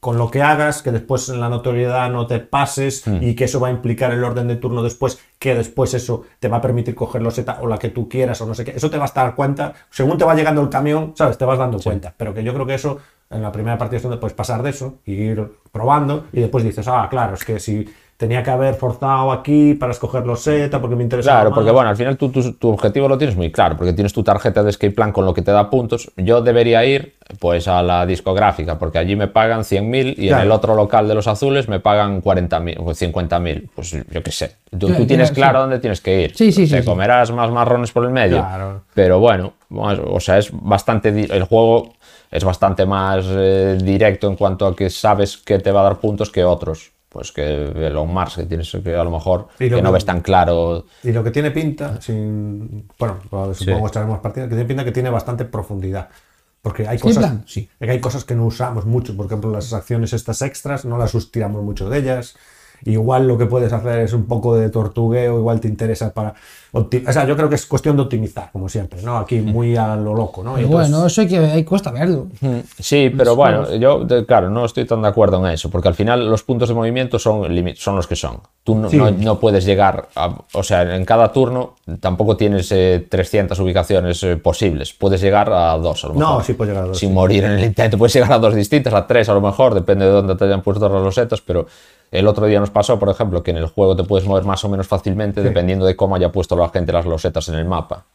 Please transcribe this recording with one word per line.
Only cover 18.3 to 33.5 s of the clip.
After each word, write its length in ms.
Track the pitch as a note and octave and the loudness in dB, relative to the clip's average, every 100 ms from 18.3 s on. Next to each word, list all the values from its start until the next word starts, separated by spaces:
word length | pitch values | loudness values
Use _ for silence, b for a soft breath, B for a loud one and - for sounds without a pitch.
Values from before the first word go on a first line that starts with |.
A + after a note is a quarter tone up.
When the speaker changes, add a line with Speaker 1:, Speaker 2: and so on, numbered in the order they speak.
| B2 | -2
Speaker 1:
que 60 | A#2+ | -2
haber 240 | B2+ C3+ - | 0 0 0
forzado 560 | B2+ A#2 C3+ C3+ C3 | -4 -4 -2 0 0
aquí 420 | B2+ C#3+ D3 D3 | -2 2 6 6
para 160 | D3 B2 | 4 -2
escoger 340 | A2+ A#2 B2+ | -4 -4 -4
loseta 560 | A#2+ A#2+ - D3+ C#3+ C#3+ | -2 -2 0 0 0 -2
porque 140 | B2 | -2
me 80 | A#2+ | -2
interesa 280 | A#2+ B2 B2 | -2 0 4
Speaker 2:
Claro, 180 | B2+ G#2+ | 6 6
Speaker 1:
más". 60 | G#2 | 4
Speaker 2:
porque 160 | A2 | 4
bueno, 180 | B2 A#2 | 4 4
al 60 | G#2 | 0
final 200 | B2 C3+ | -2 0
tú, 120 | C#3 | 0
tu, 240 | C3 A#2+ | 0 -2
tu 160 | - A#2 | 0 0
objetivo 400 | G#2 G#2+ C3+ C#3 | 2 0 2 2
lo 100 | C3+ | 2
tienes 160 | D3 | 0
muy 160 | F#2 E2+ | 0 -2
claro, 260 | - F#2 D#2+ | 2 0 2
porque 160 | F2+ | -2
tienes 200 | F2 G2+ | 0 0
tu 100 | - | 0
tarjeta 400 | G#2+ G2+ A#2 G2+ | 0 2 2 2
de 80 | G#2 | 0
Escape 220 | G2+ G2+ | 2 -2
Plan 180 | G2+ G#2+ | 0 0
con 140 | G2+ F#2+ | 0 0
lo 80 | |
que 80 | F2+ | 0
te 80 | F#2 | 2
da 180 | G#2 G2+ | 2 4
puntos. 440 | C3 A#2 A#2+ - - | 0 0 -4 -6 -4
Yo 240 | F#2+ A#2+ | 2 4
debería 440 | A#2+ A#2+ A#2 A#2 | 4 4 4 4
ir, 300 | B2+ C#3 C#3 _ _ - | 4 0 -4 _ _ -4
pues, 260 | F2 E2+ E2+ | 0 0 0
a 160 | F2+ | 0
la 240 | F2+ F2 F2 | 2 2 0
discográfica, 720 | F2+ - F#2+ G#2 F2+ E2+ D#2+ | -2 -2 2 2 0 -6 -4
porque 200 | E2 E2+ | -4 -2
allí 180 | F2+ G2+ | 0 0
me 100 | G2 | 0
pagan 380 | - A2 A2+ | 2 2 0
cien 260 | G#2+ G2 G#2+ | -2 -2 0
mil 200 | B2+ C3 - | 0 -2 -2
y 120 | G2 | 0
Speaker 1:
Claro. 140 | F#2 | 2
Speaker 2:
en 40 | G2 | 4
el 60 | |
otro 240 | A2 - A2 | 2 2 2
local 320 | G2+ A2+ G#2+ | 4 2 2
de 60 | G#2+ | 0
los 100 | G#2 | 0
azules 420 | G#2 C#3 C#3 A2+ | 0 0 0 0
me 120 | G2 | -2
pagan 400 | G#2+ G#2 G2+ G2 | 2 2 2 0
cuarenta 400 | G2+ F2+ F2+ E2+ | 0 0 0 -2
mil 160 | E2+ - | -4 -6
o 160 | E2+ | -6
cincuenta 460 | D#2+ F2+ D#2+ E2 E2+ | -4 -4 -4 -2 -2
mil. 280 | F2 | -2